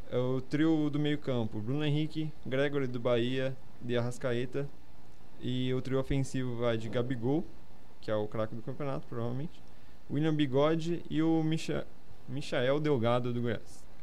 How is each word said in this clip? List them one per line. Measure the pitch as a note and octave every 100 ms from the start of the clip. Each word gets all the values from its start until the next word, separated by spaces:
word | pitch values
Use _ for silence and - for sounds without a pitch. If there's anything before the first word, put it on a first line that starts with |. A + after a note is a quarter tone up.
| -
É | A#2+
o | B2+ C3
trio | B2+ C#3+ D#3+ D#3+ D3+
do | C#3+
meio | D3 D3
campo, | D3 B2 A2+ A2
Bruno | G#2 C#3+
Henrique, | D3+ C#3+ D#3 D#3 D#3 - -
Gregory | C3 C#3+ C#3 C3
do | B2
Bahia, | A#2+ A#2+ A#2+ C3 C3 C3 - -
De | B2 A#2+
Arrascaeta. | A#2+ B2 C3+ A#2+ C3+ C#3 C#3+ - - - - - - -
E | A#2+ B2+ B2+
o | B2+
trio | B2+ C3
ofensivo | C3 C#3 C3+ C3+ B2+ A#2
vai | A#2+ A#2
de | A2
Gabigol, | A2+ B2 C3 A2+ D3 F#3+ - - - - -
que | -
é | G#2+
o | G#2+
craque | A#2 A2 A#2
do |
campeonato, | A2 B2 D3 C#3 -
provavelmente. | B2 A#2 B2+ D#3+ - - - - - -
William | C#3 D#3 D#3
Bigode | D3 B2+ D3 E3 D#3+ E3+ -
e | D3
o | D#3+ D#3+
Micha-, | D#3 D#3+ - C#3+ - - - - -
Michael | C3 D3 D#3 B2 C#3+
Delgado | D3+ C#3 A2+ A#2+ A#2+
do | A#2+
Goiás. | A#2+ G2+ - - - -